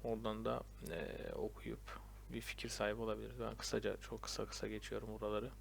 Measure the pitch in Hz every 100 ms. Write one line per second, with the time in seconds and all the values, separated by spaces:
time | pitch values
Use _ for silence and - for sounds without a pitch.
0 | 120 110 113 110 117 120 - - - 82
1 | - - - - 107 - 110 113 - -
2 | - - - 117 - - 117 - 107 107
3 | 113 107 107 120 113 113 - 113 107 101
4 | - 110 - - 104 - 107 107 - 107
5 | 110 107 107 107 123 -